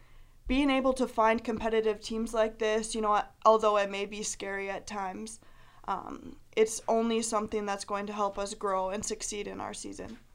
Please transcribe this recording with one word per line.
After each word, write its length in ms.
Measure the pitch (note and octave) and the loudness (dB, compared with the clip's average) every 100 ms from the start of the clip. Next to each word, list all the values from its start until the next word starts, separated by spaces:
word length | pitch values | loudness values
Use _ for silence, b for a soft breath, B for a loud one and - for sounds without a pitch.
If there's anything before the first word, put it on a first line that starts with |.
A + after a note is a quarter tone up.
| b b b b b | b b b b b
being 220 | C4 C#4+ | 2 4
able 240 | C4+ C4 | 4 4
to 140 | B3+ B3 | 2 0
find 360 | - A3 A#3 | 4 4 4
competitive 580 | A#3 A3 A3+ A3 A3 G#3 | 0 -2 0 2 2 0
teams 340 | - A3 A3+ | -4 -4 -2
like 240 | A3+ A3 A3 | 2 0 2
this, 360 | G#3+ A3 A3 | 0 2 0
you 60 | A#3 | -2
know, 220 | G#3+ G#3 - - A3+ | 2 2 0 2 6
although 320 | A3 G#3+ G#3 | 6 6 4
it 120 | G3+ | 2
may 140 | G3 | -2
be 180 | G3+ G#3 | -6 -6
scary 460 | G#3+ - G3 G3 G3 | -6 -6 -6 -6 -4
at 180 | G3 - | -6 -6
times, 540 | G#3 F#3+ G3 A3 - b b b b - | -6 -6 -8 -10 -14 b b b b -6
um, 480 | G3 - - - - - | -4 -6 -12 -14 -18 -4
it's 280 | - A3 - - | 2 2 2 0
only 340 | A3+ A3+ A3+ | 2 2 0
something 420 | A3+ A3 G#3+ G#3+ | 0 -2 -2 -4
that's 200 | G#3 G3 | -2 -6
going 220 | - G3+ G#3 | -4 -6 -4
to 60 | |
help 260 | G#3 G3+ G3 | -2 -2 -2
us 140 | G3+ | -6
grow 360 | G#3 G3+ F#3+ F#3+ | -4 -2 0 -2
and 140 | G3+ | -4
succeed 420 | - G#3+ - G#3 G3 | -4 -6 -6 -6 -6
in 140 | G3 | -6
our 120 | - | -8
season. 460 | G#3 G3+ G3 G3+ A3+ - | -8 -10 -10 -12 -14 -18